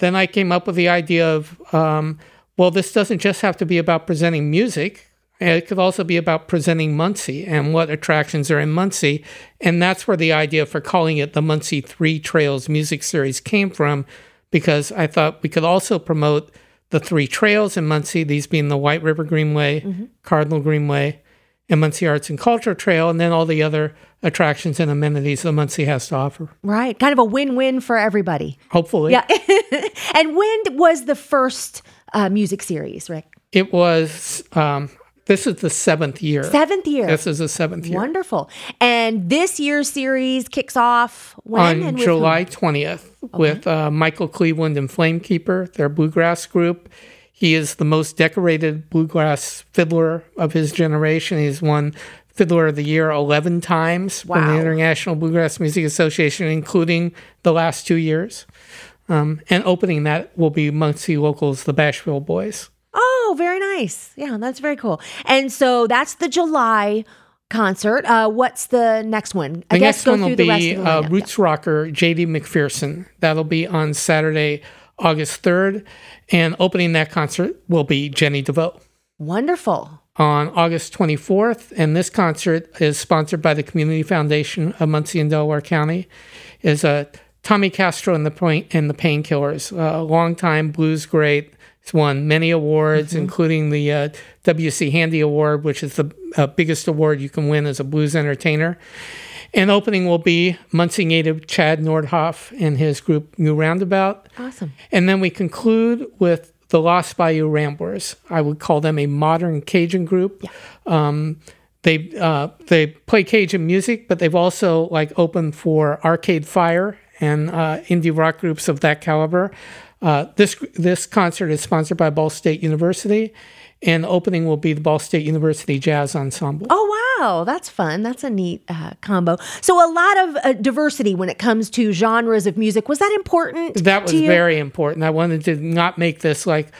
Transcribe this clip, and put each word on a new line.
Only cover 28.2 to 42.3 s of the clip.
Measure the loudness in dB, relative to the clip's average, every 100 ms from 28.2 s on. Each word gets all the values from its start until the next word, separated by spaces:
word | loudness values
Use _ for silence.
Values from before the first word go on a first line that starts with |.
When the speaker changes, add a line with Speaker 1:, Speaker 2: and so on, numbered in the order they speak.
| 0 -2 -4 -10 0
Speaker 1:
Hopefully. | 0 2 0 4
Speaker 2:
Yeah. | 2 4
<laughs> | 0 4 2 2 -4 -4 -6 2
And | 2 4
when | 2 0 0 -2 4
was | 4 4
the | 0 -4
first, | 0 0 0 -4 -12 -14 -20 _ -6
uh, | -2 0
music | 0 0 -4
series, | -6 -6 -8 -12 -12
Rick? | -12 -14 _ _
Speaker 1:
It | 0 2
was, | 2 4 4 0 -6 -12 -12 -4
um, | 0 0 0 -6 -14 _ _ 0
this | 0
is | 0 -2
the | -4
seventh | -2 0 0 0 -4
year. | -2 -2
Speaker 2:
Seventh | 0 2 2 0 -2
year. | 0 0
Speaker 1:
This | 0 -2
is | -4
the | -4
seventh | -2 -4 -4
year. | -6 -4
Speaker 2:
Wonderful. | -4 -4 -4 -4 -6 -12 -10 0
And | 2 2 0 -2 0
this | 0 0 -2
year's | -2 -2 -2
series | -4 -2 -2 0 -2 -4
kicks | -6 -4 0
off | 2 2 0 -4 -20 -20
when | -4 2
Speaker 1:
On | 4 2
Speaker 2:
and | -2 0
with |
Speaker 1:
July | 2 2 2